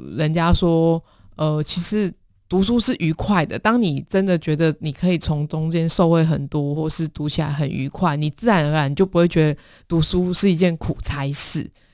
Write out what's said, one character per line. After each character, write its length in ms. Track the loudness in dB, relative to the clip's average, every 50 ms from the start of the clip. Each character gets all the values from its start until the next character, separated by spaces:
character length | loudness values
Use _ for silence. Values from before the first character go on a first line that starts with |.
| -14 -8 -4
人 160 | -2 0 0 2
家 220 | 2 4 4 4
说， 480 | 4 4 4 4 4 4 4 2 0 -2 _ _ _ -20 -16 -6
呃， 260 | -4 -2 0 0 -2 -2
其 160 | -4 -4 -6
实 340 | -4 -2 -2 0 -2 -2 -4 _ _ _ _ _ _ -2
读 140 | 0 0 2
书 160 | 2 2 0
是 160 | 0 0 -2 0
愉 120 | 0 -2 -2
快 320 | 0 0 0 0 0 0
的。 140 | 0 -2 -2
当 240 | 0 2 2 2 2
你 180 | 0 -2 -4 -4 -2
真 160 | 0 0 2
的 140 | 2 0 0
觉 160 | 0 -2 0
得 180 | 2 2 0 0 -2
你 140 | -4 -8 -4
可 180 | -2 0 0 0
以 60 | 0
从 300 | 0 -2 -2 -2 -4 -4
中 200 | -4 -4 -4 -2
间 200 | -2 0 0 0
受 220 | 0 2 2 4
惠 140 | 4 4 4
很 220 | 2 2 0 -2
多， 260 | -4 -4 -4 -2 -2 -2
或 160 | -4 -4 -4
是 200 | -4 -4 -6 -6
读 200 | -6 -6 -6 -4
起 120 | -4 -4 -4
来 80 | -2
很 180 | -2 -4 -4 -4
愉 200 | -4 -4 -6 -6
快， 280 | -6 -4 -2 -2 -2
你 140 | -2 -4 -4
自 160 | -6 -2 0
然 200 | 2 2 4 2
而 40 | 2
然 240 | 2 0 0 0 0
就 100 | 0 0
不 140 | 2 2 2
会 80 | 2
觉 260 | 4 4 2 2 2 0
得 80 | -2 -8 -18 -20 -20 _ -2
读 120 | 0 0
书 320 | 0 0 0 0 0 0 0
是 160 | 0 2 2
一 60 | 2
件 220 | 2 2 0 0
苦 200 | -2 -4 -6 -6 -6 -6
差 260 | -6 -6 -4 -4 -4 -4
事， 360 | -4 -4 -4 -4 -6 -8 -8 -12 _ _ _